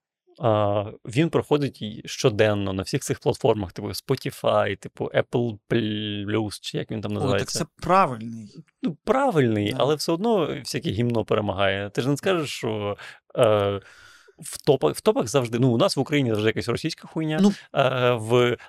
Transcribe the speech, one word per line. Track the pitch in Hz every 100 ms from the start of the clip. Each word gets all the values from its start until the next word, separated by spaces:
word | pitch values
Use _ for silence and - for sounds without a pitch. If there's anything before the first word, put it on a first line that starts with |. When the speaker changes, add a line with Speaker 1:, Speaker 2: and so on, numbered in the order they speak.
| _ _ _ -
Speaker 1:
а, | 117 107 104 104 104 - -
він | 117 165
проходить | 135 - 147 135 -
і | 107 - -
щоденно | - 135 104 107 104 98
на | 95
всіх | 95 139
цих | - 127
платформах: | 143 110 127 107 92
типу, | - 101
Spotify, | 98 - 135 135 - 117 107 104 98
типу, | - - -
Apple | 135 - 127 120 104 _
Plus, | 117 107 107 104 104 101 110 107 -
чи | - -
як | -
він | 113
там | 104
Speaker 2:
О, | 104
Speaker 1:
називається. | 101 98 123 -
Speaker 2:
так | 160
це | _
правильний. | - 185 175 117 117 113 104 165 - _
Speaker 1:
Ну, | 233 143
правильний, | - 262 277 165 123 107 104
Speaker 2:
Да. | 131
Speaker 1:
але | 127 151
все | -
одно | 165 226 214 147
всяке | - 117 147 135
гімно | 98 120 117 107
перемагає. | 110 104 95 98 98 101
Ти | -
ж | 127
не | 143
скажеш, | 190 180 135
що, | - 127 110 101 101 - - _ -
е, | 117 104 101 98 - - - - _ _
в | 170 - -
топах, | 139 151 -
в |
топах | - 226 127
завжди, | 139 120 117
ну, | 127
у | 117
нас | 190 147
в |
Україні | 123 147 127
завжди | 107 107
якась | 107 113
російська | 113 160 - -
хуйня, | 170 156 156
Speaker 2:
Ну. | 202 196 - 143
Speaker 1:
е, | 131 131 123
в | 123 110 123 123 120